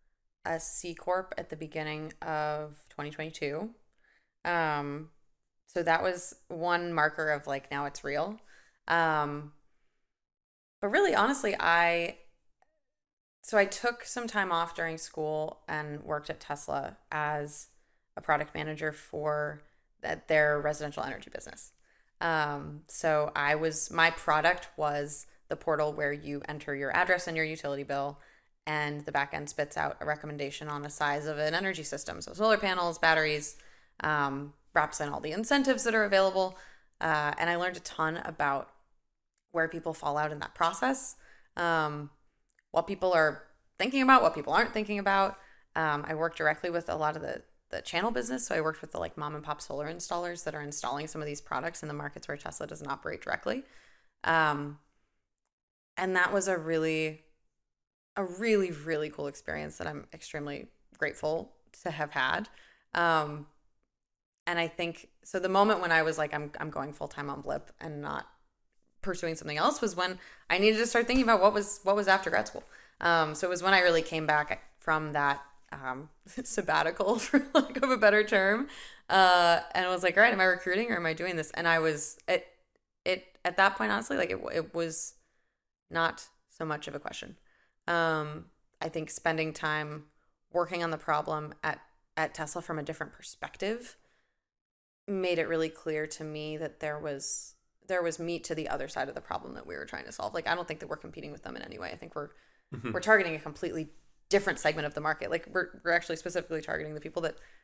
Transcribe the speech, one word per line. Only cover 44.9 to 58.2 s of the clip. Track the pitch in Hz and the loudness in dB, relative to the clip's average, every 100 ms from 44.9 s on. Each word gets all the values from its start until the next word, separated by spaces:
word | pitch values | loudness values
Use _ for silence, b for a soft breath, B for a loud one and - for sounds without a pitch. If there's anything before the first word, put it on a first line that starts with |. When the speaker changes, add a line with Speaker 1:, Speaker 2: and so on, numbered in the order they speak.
| 202 | -2
Speaker 1:
about. | 196 196 196 - B B B 160 | 2 4 2 0 B B B -2
Um, | 156 147 147 | 0 0 -2
I | 156 | -2
work | 165 - | -2 0
directly | 156 156 175 | 0 0 -2
with | 170 165 | -2 -2
a | 156 | -2
lot | 151 156 | -2 -2
of | |
the, | 143 - - _ - | -6 -10 -12 _ -12
the | - | -10
channel | - 165 220 | -4 -2 -2
business. | 123 226 254 - | -2 -2 -2 -2
So | 160 | 0
I | |
worked | 156 156 | -2 -4
with | - | -8
the, | - | -6
like, | 120 - | -6 -6
mom | 147 151 | -10 -8
and | |
pop | 151 147 | -8 -8
solar | - 143 151 | -8 -6 -6
installers | 170 - 175 175 170 | -6 -4 -4 -4 -6
that | 156 151 | -8 -8
are | |
installing | 143 147 - 143 156 | -8 -6 -4 -4 -6
some | 156 | -8
of | 151 | -6
these | 147 | -8
products | - 131 160 - | -6 -4 -4 -6
in | 151 | -8
the | |
markets | 147 147 - - | -8 -10 -10 -10
where | 147 | -10
Tesla | 160 - 151 | -8 -8 -10
doesn't | 156 143 | -10 -8
operate | 139 - - | -8 -8 -8
directly. | - - 202 254 - b b b b b - | -4 -4 -2 -4 -6 b b b b b 2
Um, | 165 156 143 143 147 _ _ _ _ _ _ _ _ _ _ _ - | 4 4 2 -4 -10 _ _ _ _ _ _ _ _ _ _ _ -4
and | 185 185 | 0 2
that | 180 | 4
was | 202 190 | 4 2
a | 180 | 0
really, | 160 160 160 156 156 156 _ _ _ _ _ _ _ _ _ | 0 0 2 0 -2 -6 _ _ _ _ _ _ _ _ _
a | - | -6